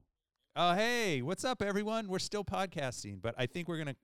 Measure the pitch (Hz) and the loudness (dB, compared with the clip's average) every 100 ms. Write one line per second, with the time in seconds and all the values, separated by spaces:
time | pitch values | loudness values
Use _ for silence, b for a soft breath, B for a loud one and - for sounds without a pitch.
0 | _ _ _ _ _ 143 175 180 220 240 | _ _ _ _ _ 2 4 6 4 4
1 | 214 143 123 185 262 247 202 196 208 226 | 2 2 0 -2 0 0 0 0 0 -2
2 | 208 185 - 208 196 185 190 170 135 117 | 0 -2 -2 -2 -2 0 -2 -2 -4 -4
3 | 107 98 104 117 127 175 170 165 151 131 | -8 -4 -4 -2 -2 -2 -4 -4 -4 -6